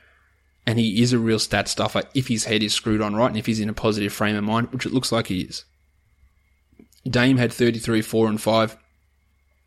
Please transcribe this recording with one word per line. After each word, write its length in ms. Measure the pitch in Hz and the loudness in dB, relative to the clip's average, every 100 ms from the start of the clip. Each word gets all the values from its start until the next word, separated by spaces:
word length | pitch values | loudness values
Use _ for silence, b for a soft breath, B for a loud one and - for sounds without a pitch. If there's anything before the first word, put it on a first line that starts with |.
| b b b b b b | b b b b b b
And 140 | - 113 | -2 0
he 240 | 113 101 | 2 2
is 100 | 123 | 2
a 60 | 123 | 2
real 220 | 113 107 | 2 0
stat 260 | - 101 101 | 0 -2 -2
stuffer 380 | - 104 104 - | -2 -2 -2 -4
if 140 | - - | -4 -2
his 160 | 110 | -2
head 180 | 117 110 | 0 0
is 100 | 107 | 0
screwed 280 | - 117 107 | -2 0 0
on 160 | 107 104 | 0 2
right 100 | 120 | 0
and 100 | 107 | 0
if 100 | 110 | -2
he's 120 | 110 | -2
in 100 | 107 | -4
a 60 | |
positive 380 | 104 110 107 98 | -2 -2 0 -2
frame 240 | - 104 104 | -2 -2 0
of 80 | |
mind, 240 | 104 113 120 | 0 -2 -2
which 140 | 127 - | -4 -4
it 60 | |
looks 180 | 131 - | -2 0
like 160 | 117 - | -2 -2
he 140 | 92 | -4
is. 240 | - - - _ _ _ _ _ _ _ _ _ _ _ - _ 135 | -6 -10 -18 _ _ _ _ _ _ _ _ _ _ _ -20 _ -4
Dame 300 | 120 127 131 | 2 4 4
had 140 | 117 | 2
thirty-three, 500 | - 120 113 120 110 | 2 0 0 0 -2
four 260 | 110 113 113 | 0 2 2
and 120 | 107 | 0
five, 360 | - 113 110 - _ _ _ _ _ _ _ _ | 0 2 2 -4 _ _ _ _ _ _ _ _